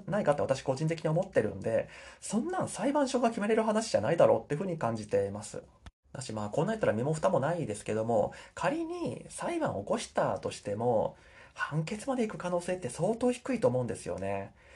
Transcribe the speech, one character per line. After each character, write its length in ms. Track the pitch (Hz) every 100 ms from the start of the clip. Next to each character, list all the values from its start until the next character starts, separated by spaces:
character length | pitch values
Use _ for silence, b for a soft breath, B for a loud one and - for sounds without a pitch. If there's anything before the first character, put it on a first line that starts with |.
| -
な 120 | 202
い 40 |
か 80 | 202
っ 40 | 190
て 60 |
私 220 | - 127
個 120 | - 131
人 120 | 160
的 160 | 160
に 60 | 156
思 120 | 156
っ 80 | -
て 120 | 127
る 120 | 104
ん 60 | 95
で、 280 | 113 110 - B B B
そ 180 | - 214
ん 100 | 320
な 160 | 370
ん 40 | -
裁 240 | - 247
判 160 | 294 262
所 120 | 247
が 100 | 240
決 100 | 233
め 80 | 208
れ 80 | 220
る 80 |
話 280 | 220 214 226
じ 60 | 101
ゃ 40 |
な 100 | 113
い 60 | 170
だ 80 | 117
ろ 120 | 110
う 60 |
っ 40 | -
て 80 | 147
い 20 |
う 20 |
ふ 40 |
う 40 | 196
に 100 | 160
感 180 | 117 113
じ 120 | 104
て 180 | 101 98
い 60 |
ま 120 | 101
す。 180 | - - - - - _ _ -
だ 40 |
し、 120 | -
ま 120 | 110 104
あ、 40 |
こ 140 | 143
ん 20 | 185
な 80 |
ん 20 | 220
言 20 |
っ 40 |
た 60 | 131
ら 60 |
身 100 | 107
も 100 | 139
蓋 160 | 156 190
も 100 | 156
な 160 | 143 175
い 100 | 107
で 100 | 104
す 100 | -
け 80 |
ど 100 | 107
も、 300 | 113 110 - B B -
仮 300 | 185 320 330
に 400 | 349 311 - -
裁 300 | - - 339
判 180 | 277 98
を 40 |
起 40 | -
こ 100 | 226
し 100 | -
た 320 | - 139 95
と 120 | 101
し 100 | -
て 140 | 104 104
も、 400 | 120 110 - B B B B
判 300 | - - 151
決 240 | 160 214 269
ま 80 | 254
で 120 | 214
行 100 | 160
く 0 |
可 120 | 180
能 100 | 175
性 140 | 185 180
っ 40 |
て 100 | 123
相 260 | - 185 226
当 160 | 247
低 240 | 247 - 247
い 40 |
と 80 | 123
思 140 | 127
う 20 |
ん 40 | 117
で 80 | 87
す 100 | 87
よ 100 | 90
ね。 360 | 98 98 101 B B